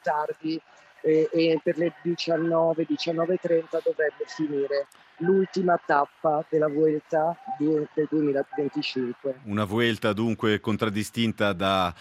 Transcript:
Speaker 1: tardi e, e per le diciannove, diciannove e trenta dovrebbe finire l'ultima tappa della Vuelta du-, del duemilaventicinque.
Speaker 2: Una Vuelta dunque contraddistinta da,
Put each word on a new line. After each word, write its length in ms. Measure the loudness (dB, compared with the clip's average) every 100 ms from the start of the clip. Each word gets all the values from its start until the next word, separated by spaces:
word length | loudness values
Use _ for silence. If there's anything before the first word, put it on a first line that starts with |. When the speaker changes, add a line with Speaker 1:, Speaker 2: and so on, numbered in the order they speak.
Speaker 1:
tardi 600 | -4 -2 -4 -6 -6 -6 -8 -20 -20 _
e, 280 | 2 4 4
e 280 | 2 2 2
per 140 | 0 0
le 160 | -2 -2
diciannove, 840 | -4 -4 -2 0 2 2 2 0 -2
diciannove 480 | -4 -4 -2 0
e 40 | -2
trenta 420 | 0 0 0 -4
dovrebbe 420 | -2 0 -2 -4 -10
finire 600 | -6 -4 -2 -2 -4 -6 -12 -20 -4
l'ultima 580 | 2 2 2 0 0 0 2
tappa 580 | 2 2 _ -2 0 0
della 180 | 0 0
Vuelta 680 | 2 2 2 -2 0 0 -4 -8 -4
du-, 280 | 0 0 -2
del 140 | -2 -2
duemilaventicinque. 1300 | 0 0 0 -4 -4 -6 -4 -6 -4 -6 -6 -8 -8
Speaker 2:
Una 220 | -4 -2 0
Vuelta 480 | 0 0 0 -2
dunque 460 | 0 -2 0 2 0
contraddistinta 920 | 0 -2 0 -2 -4 -2 -2 0 -2
da, 400 | 0 0 2 0 -4